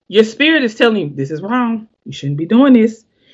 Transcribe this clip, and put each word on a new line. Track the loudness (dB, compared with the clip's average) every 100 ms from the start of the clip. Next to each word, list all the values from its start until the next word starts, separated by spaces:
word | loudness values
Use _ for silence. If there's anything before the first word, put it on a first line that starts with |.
| _
your | 0
spirit | 0 0 0 2
is | -2
telling | 0 0 0
you, | -4
"This | -6 -8
is | -8
wrong. | -6 -4 -2 -6 -10 _
You | -18
shouldn't | -10 -8 -6
be | 0
doing | 2 6
this." | 4 4 -2 _ _ _